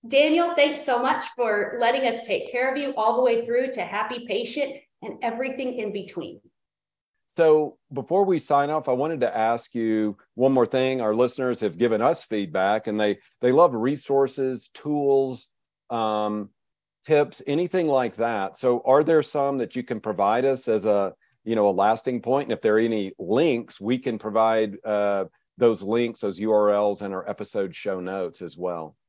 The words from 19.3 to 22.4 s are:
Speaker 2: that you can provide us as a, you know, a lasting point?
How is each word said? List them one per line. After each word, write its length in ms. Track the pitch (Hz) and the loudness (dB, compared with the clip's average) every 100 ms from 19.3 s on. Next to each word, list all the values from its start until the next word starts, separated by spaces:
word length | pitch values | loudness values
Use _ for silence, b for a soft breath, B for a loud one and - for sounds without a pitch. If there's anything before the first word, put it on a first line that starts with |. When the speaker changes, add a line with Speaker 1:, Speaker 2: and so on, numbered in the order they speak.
| 147 139 135 | -2 -2 -2
Speaker 2:
that 160 | 113 | -4
you 80 | 127 | -6
can 180 | 123 113 | -6 -8
provide 440 | 110 98 101 117 | -6 0 2 2
us 240 | 135 131 - | 0 -2 0
as 160 | 110 | 0
a, 300 | 104 101 98 - _ _ | 2 2 0 -6 _ _
you 100 | 110 | -4
know, 140 | 113 104 | 2 2
a 20 | |
lasting 500 | 95 101 110 - 123 | 4 2 2 -2 -4
point? 280 | - 135 | 0 0